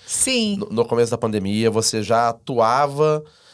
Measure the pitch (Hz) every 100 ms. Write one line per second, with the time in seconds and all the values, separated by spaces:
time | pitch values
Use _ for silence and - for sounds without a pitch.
0 | - - - 254 214 196 - 110 117 120
1 | 117 117 113 107 95 104 113 110 110 113
2 | 101 117 117 117 - 120 110 131 143 139
3 | 151 151 151 _ _